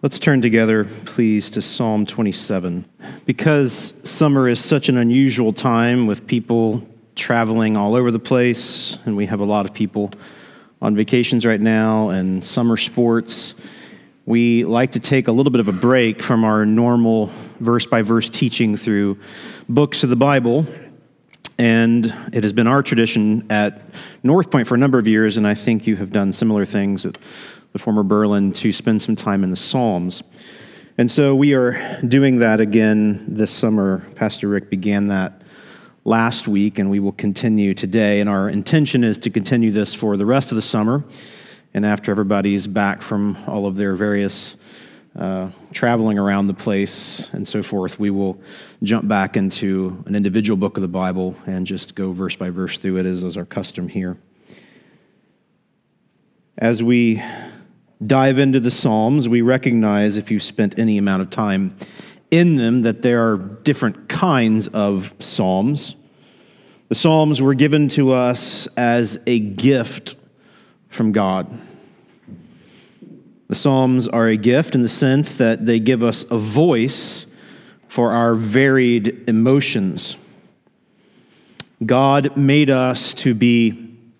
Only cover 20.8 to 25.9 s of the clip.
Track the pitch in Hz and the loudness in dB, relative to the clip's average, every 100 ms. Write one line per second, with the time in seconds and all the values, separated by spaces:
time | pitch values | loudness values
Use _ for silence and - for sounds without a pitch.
20.8 | - - _ _ _ _ - - 120 113 | -20 -20 _ _ _ _ -14 0 2 4
21.8 | 117 120 113 110 - - 104 104 117 135 | 4 2 0 -6 -6 -2 0 2 2 2
22.8 | 135 113 113 117 107 107 107 107 104 - | 2 0 2 2 0 0 0 0 0 -4
23.8 | - - - - 123 170 185 139 113 120 | -20 -20 -20 -4 2 2 4 0 2 2
24.8 | 139 127 110 107 110 107 104 104 - 110 | 4 4 4 4 2 2 0 0 0 0
25.8 | - | 0